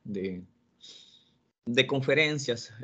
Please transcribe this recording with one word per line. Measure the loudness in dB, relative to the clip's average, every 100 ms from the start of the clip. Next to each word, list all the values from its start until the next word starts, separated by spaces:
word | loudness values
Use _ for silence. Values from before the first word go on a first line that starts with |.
de, | -10 -6 -4 -6 -12 _ _ _ -20 -20 -20 -20 _ _ _ _ 0
de | 2 2
conferencias, | 2 2 4 4 0 -2 -4 -6 -14